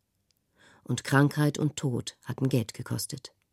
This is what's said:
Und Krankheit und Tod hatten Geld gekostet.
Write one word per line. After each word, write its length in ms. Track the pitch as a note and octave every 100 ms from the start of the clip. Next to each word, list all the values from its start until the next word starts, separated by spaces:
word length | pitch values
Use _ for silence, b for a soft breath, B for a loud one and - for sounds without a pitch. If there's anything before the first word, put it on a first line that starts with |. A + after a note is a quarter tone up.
| _ _ _ _ _ b b b
Und 220 | - B2
Krankheit 560 | - C#3 C#3+ - D3 C#3
und 160 | D3+ -
Tod 400 | C#3+ A#2+ - -
hatten 240 | - B2+ C3
Geld 260 | B2+ G#2+
gekostet. 580 | - B2 A#2+ - C3+ - _ _